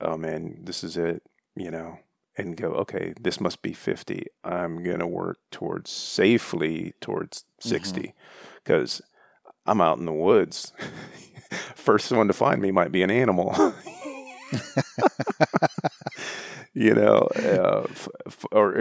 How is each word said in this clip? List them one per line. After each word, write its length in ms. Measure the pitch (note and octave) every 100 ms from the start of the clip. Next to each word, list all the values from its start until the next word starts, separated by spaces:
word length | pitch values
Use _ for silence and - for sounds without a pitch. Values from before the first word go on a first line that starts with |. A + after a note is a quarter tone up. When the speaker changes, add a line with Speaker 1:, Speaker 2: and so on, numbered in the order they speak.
Speaker 1:
"Oh, 160 | E2 D#2+
man, 440 | D#2+ D#2 F2 E2
this 220 | F2 F2
is 120 | E2+ E2
it," 280 | E2+ E2 - _ _ -
you 160 | F2
know, 260 | E2 E2 E2 _ _ _ -
and 180 | F#2+ E2
go, 120 | E2+
"Okay, 380 | - G2+ F#2+ F2 -
this 200 | F#2 -
must 200 | F2 -
be 100 | -
fifty. 540 | - - - - - - -
I'm 400 | - F2 E2+ E2+
gonna 240 | F2+ F2 F2
work 300 | F2+ F2+ F2+ _
towards, 400 | - E2+ F2+ -
safely 1040 | - - - G2 A#2 - E2+ D#2+ D#2+ F2 -
towards 400 | - G2 - - - _
Speaker 2:
Mm-hmm. 80 | A#2
Speaker 1:
sixty, 460 | F2+ F#3+ - - - - - - -
'cause 360 | - D#2+ B1 - - _ _ _ - _ -
I'm 140 | G#2+
out 180 | E2 B1
in 60 |
the 80 | E2
woods." 600 | D#2 F2+ A2 D#2+ - - -
<laughs> 960 | - - - - - - - - - -
First 340 | - G#2+ -
one 160 | A#2+ G#2
to 60 |
find 280 | - C#3+ -
me 120 | G2
might 180 | F#2 E2
be 120 | F2+
an 80 | F#2
animal. 440 | A#2 B2 F2+ F2+
<laughs> 200 | - - - - - - - - - - B2+ - C3+ - - G4 - - - - - D#3+ - D#3 - - - - - - - - -
You 160 | A2
know, 360 | A2 G#2+ G#2+ - -
uh, 500 | G#2+ F#2 F#2 - -
f-, 200 | - - - -
f-, 200 | - -
or 220 | G#2+ G2+
Speaker 2:
But 80 | -